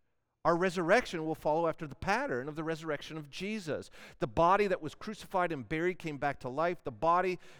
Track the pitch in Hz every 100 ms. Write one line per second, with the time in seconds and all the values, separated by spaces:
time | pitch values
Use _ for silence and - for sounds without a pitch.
0 | _ _ _ _ 151 170 190 180 165 233
1 | - 170 156 156 156 156 165 - 147 131
2 | 170 220 285 123 143 151 156 156 160 143
3 | - 156 143 - 196 220 160 101 - -
4 | - - 143 131 170 202 208 180 156 -
5 | 214 208 - 190 175 147 107 160 180 185
6 | 165 139 143 131 127 139 170 180 143 107
7 | 165 175 185 175 -